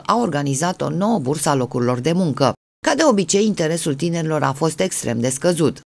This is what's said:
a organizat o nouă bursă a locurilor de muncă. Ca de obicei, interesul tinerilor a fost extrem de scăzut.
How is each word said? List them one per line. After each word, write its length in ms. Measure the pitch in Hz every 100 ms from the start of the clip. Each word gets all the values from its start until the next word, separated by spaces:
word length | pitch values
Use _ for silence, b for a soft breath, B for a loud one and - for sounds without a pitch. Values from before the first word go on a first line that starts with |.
| -
a 100 | 214
organizat 640 | 220 143 143 135 175 180
o 80 | 143
nouă 300 | 160 208 220
bursă 300 | 127 156 165
a 60 |
locurilor 440 | 139 123 127 120 123
de 140 | 139
muncă. 400 | 175 175 120 131 - _ _ 311
Ca 80 |
de 80 | 294
obicei, 420 | 320 202 165 196 214
interesul 480 | 180 156 165 165
tinerilor 480 | 139 170 170 160 151
a 100 | 135
fost 280 | 135 160 156
extrem 400 | 185 - 120 117
de 80 | 123
scăzut. 520 | 135 175 170 143 - -